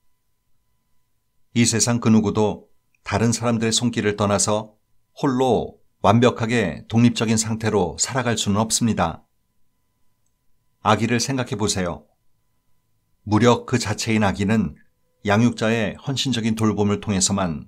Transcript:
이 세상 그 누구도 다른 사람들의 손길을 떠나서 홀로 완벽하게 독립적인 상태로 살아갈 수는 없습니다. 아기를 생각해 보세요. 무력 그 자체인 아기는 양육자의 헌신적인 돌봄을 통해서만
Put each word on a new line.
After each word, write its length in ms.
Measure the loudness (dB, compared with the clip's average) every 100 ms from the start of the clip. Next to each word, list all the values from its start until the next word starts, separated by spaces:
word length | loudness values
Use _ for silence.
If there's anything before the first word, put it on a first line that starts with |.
| _ _ _ _ _ _ _ _ _ _ _ _ _ _ _
이 120 | 0 2
세상 360 | 2 0 0
그 80 | 4
누구도 580 | 4 4 0 -2 -2 -14 _ _ _
다른 280 | -6 -2 0
사람들의 400 | 0 -2 -2 0
손길을 460 | -2 -2 -2 -2 0
떠나서 580 | 0 0 0 -2 -4 _ _ _ _ -6
홀로 580 | -2 0 2 0 -2 -12 _ _
완벽하게 840 | 2 4 4 2 -2 -2 -2 -4 -2
독립적인 480 | 4 4 4 0 0
상태로 640 | -2 -4 0 0 0 -2
살아갈 380 | -4 -4 -2 -2
수는 200 | -2 0
없습니다. 640 | 0 0 0 0 -2 -4 _ _ _ _ _ _ _ _ _ _ _ _ _ _ _ _
아기를 380 | 0 0 2 -2
생각해 380 | -2 -4 -6 -4
보세요. 480 | -4 -2 -4 -6 _ _ _ _ _ _ _ _ _ _ _ _
무력 420 | 0 4 6 4 2
그 120 | -2
자체인 460 | -2 -6 -2 0
아기는 520 | 0 0 0 0 -2 -6 _ _ _ _ 0
양육자의 720 | 2 2 2 -2 0 -2 -6
헌신적인 600 | -8 -6 -4 -2 -2 0
돌봄을 460 | 0 0 0 -2
통해서만 640 | -2 -2 0 -2 -4 -6